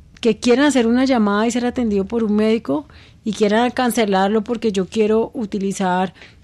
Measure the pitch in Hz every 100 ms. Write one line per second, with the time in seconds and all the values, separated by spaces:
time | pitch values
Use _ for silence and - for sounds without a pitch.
0 | - - 233 214 247 240 294 262 226 247
1 | 262 254 208 202 233 240 247 240 233 202
2 | 196 233 226 208 220 226 233 285 294 -
3 | - - 220 196 208 214 247 247 247 220
4 | 208 190 196 220 208 233 226 196 185 226
5 | 208 220 233 - 214 208 196 190 190 180
6 | 185 - - -